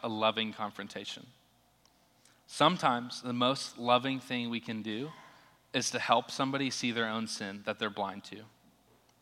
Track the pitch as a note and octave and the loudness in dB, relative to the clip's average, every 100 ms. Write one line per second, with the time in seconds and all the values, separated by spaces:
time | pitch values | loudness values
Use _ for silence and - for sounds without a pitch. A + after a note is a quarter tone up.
0 | A#2 A2 A2 A2 A2 G#2+ G#2 - G2 G2 | -4 2 2 2 -2 -4 -8 -6 -10 -8
1 | G2+ - - _ _ _ _ _ _ _ | -10 -12 -14 _ _ _ _ _ _ _
2 | _ _ - _ - - D3+ F3+ D3 A#2+ | _ _ -20 _ -8 4 6 6 2 2
3 | A#2+ - B2 B2 B2 C3+ - - A#2+ B2 | -2 -8 -2 2 4 2 -4 -2 4 6
4 | C3+ C3 - B2 A#2+ A#2 A#2 A2 A2 G#2+ | 4 -4 -4 -4 -2 -4 -4 -6 -4 -4
5 | D3 - - - - _ _ - - A#2+ | -6 -10 -20 -20 -20 _ _ -2 0 0
6 | - A#2 - - C3+ C#3 C3+ - B2 A#2 | 4 4 2 -2 0 2 0 0 0 0
7 | A2+ A2 A2 - G#2 G2+ G#2 G#2+ G#2+ G#2 | 0 -2 -4 -6 -6 -6 -6 -2 -2 -2
8 | G2 G2 - G2+ A2+ _ _ _ _ _ | -6 -6 -12 -14 -16 _ _ _ _ _
9 | _ _ | _ _